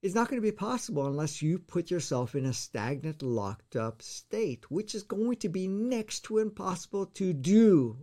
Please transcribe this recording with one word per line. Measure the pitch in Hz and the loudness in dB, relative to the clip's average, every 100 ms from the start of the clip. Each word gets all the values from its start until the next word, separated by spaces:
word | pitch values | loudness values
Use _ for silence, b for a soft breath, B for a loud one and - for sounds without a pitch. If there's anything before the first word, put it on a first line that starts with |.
it's | 196 | 0
not | 202 233 | 0 0
gonna | 262 | 2
be | 214 | 0
possible | 208 - 247 - 151 139 | -2 -4 -4 -2 -2 0
unless | 143 151 - | 0 -2 -2
you | 151 180 | 0 0
put | - 175 170 | -2 -4 -2
yourself | 175 - 127 123 143 | -4 0 -2 0 -2
in | |
a | 131 | -2
stagnant, | 127 - 110 110 139 151 156 | -4 -6 -4 -4 -4 -6 -6
locked | 139 113 101 113 _ | -2 -2 -2 -6 _
up | 127 110 113 | -4 -4 -6
state, | - - - 214 208 120 - | -14 -16 -8 -2 -2 -4 -6
which | 160 214 | -6 -4
is | 220 | -10
going | - 196 233 247 | -6 -2 -2 0
to | 202 | -2
be | 180 185 | -2 -2
next | 196 233 240 220 - | -2 -2 -2 -4 -8
to | - 220 | -2 0
impossible | 220 214 185 190 - 202 190 | 0 -2 -4 -4 -6 -6 -6
to | - 190 | -2 -2
do | 151 131 214 220 170 120 117 | 0 6 8 10 8 6 -2